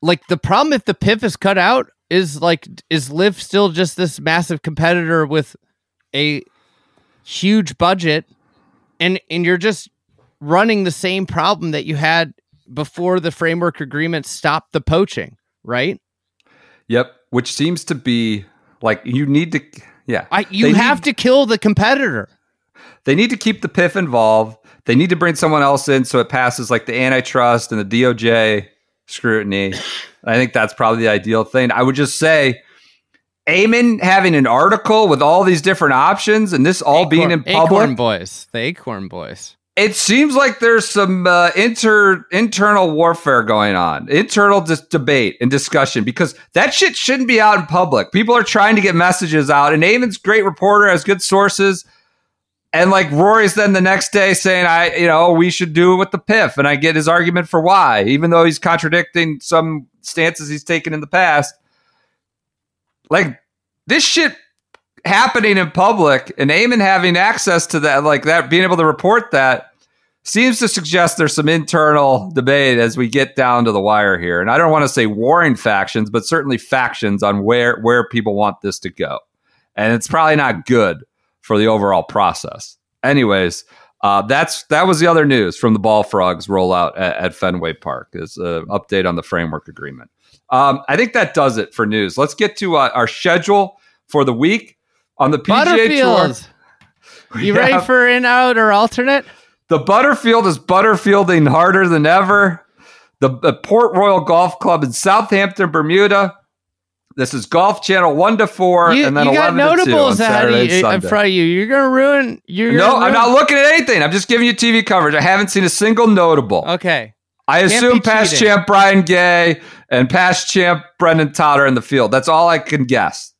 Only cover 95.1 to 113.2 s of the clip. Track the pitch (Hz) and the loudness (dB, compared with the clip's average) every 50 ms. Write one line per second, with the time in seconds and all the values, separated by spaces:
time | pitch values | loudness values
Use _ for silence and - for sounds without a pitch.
95.1 | _ _ 139 131 151 147 - - 196 247 294 339 349 269 226 226 302 285 262 247 | _ _ -2 0 0 -2 -2 0 0 2 2 2 2 2 2 2 2 2 2 2
96.1 | 233 202 170 147 123 - - - _ _ _ _ _ _ _ _ _ _ _ _ | 2 2 0 0 -4 -8 -16 -20 _ _ _ _ _ _ _ _ _ _ _ _
97.1 | - - _ _ - 226 214 202 202 214 240 262 269 - 262 - 254 254 247 247 | -20 -20 _ _ -10 -6 -4 -2 0 0 2 2 0 0 0 2 2 2 4 4
98.1 | 247 247 247 247 247 247 254 254 247 226 226 214 202 202 220 226 - - 247 262 | 2 2 2 2 2 2 2 2 2 2 2 4 4 2 2 0 0 -2 -2 0
99.1 | 277 285 254 - - _ _ _ _ _ _ _ 165 156 131 123 196 214 262 285 | 0 -2 -2 -6 -20 _ _ _ _ _ _ _ -2 -2 2 2 2 2 4 2
100.1 | 285 - - 233 226 233 214 190 165 131 - - 180 185 208 220 214 185 - - | 0 0 0 2 2 2 2 0 -2 -2 -2 0 0 2 4 2 2 2 2 2
101.1 | 196 202 196 175 180 165 156 143 127 160 170 185 190 190 190 180 170 160 151 151 | 2 2 4 2 2 2 4 4 4 4 2 4 4 2 2 2 2 2 2 4
102.1 | 170 190 196 185 202 202 202 190 170 170 _ _ _ _ _ - - - _ _ | 4 2 2 2 2 2 2 2 0 -4 _ _ _ _ _ -20 -20 -20 _ _
103.1 | _ _ 143 135 131 120 - 165 127 - - - 202 226 240 220 - 180 202 202 | _ _ -2 -2 -2 0 -2 -2 -2 -2 -4 0 2 2 2 2 2 2 2 4
104.1 | 196 185 156 139 175 165 180 175 175 - - 196 175 160 151 127 117 - - 196 | 2 2 0 2 2 2 2 0 -2 -4 -2 0 0 0 0 -4 -6 -4 0 0
105.1 | 196 214 220 202 214 196 202 196 190 - 196 170 151 160 151 151 170 190 202 208 | 2 2 0 0 0 0 0 -2 -2 -4 -4 -2 0 -2 -2 0 2 2 2 4
106.1 | 202 196 202 190 - _ _ _ _ _ _ _ _ _ _ _ _ _ _ _ | 2 2 0 -2 -4 _ _ _ _ _ _ _ _ _ _ _ _ _ _ _
107.1 | _ - 131 123 - 131 104 - - 165 180 202 214 - - - 190 190 180 170 | _ -6 -6 -4 -4 -8 -8 -2 0 2 2 2 0 -2 -2 -2 0 2 2 2
108.1 | 143 147 175 208 226 202 220 190 - - 185 180 180 175 170 170 165 269 294 277 | 2 2 0 0 2 0 -2 -2 -2 -2 0 2 2 4 4 4 2 2 2 0
109.1 | 139 147 147 - - - - - 269 262 285 302 320 339 370 359 349 311 285 269 | 0 0 2 2 2 2 2 0 0 0 2 2 2 2 2 2 2 2 2 2
110.1 | 208 196 226 226 214 208 214 - 233 - - - 175 185 185 - 185 190 180 185 | 2 0 0 0 0 0 2 2 2 2 2 2 0 0 2 2 0 -2 -2 -2
111.1 | 190 208 208 202 190 185 170 165 175 185 202 220 269 277 269 262 254 262 269 277 | -2 0 0 0 0 0 0 0 0 -2 -2 0 0 0 0 2 2 2 2 2
112.1 | 285 285 269 240 - - _ _ 175 180 220 233 - 147 185 214 269 247 - 185 | 2 0 -2 -4 -6 -12 _ _ -6 -4 -2 0 2 2 4 4 2 2 2 2
113.1 | 214 226 | 2 2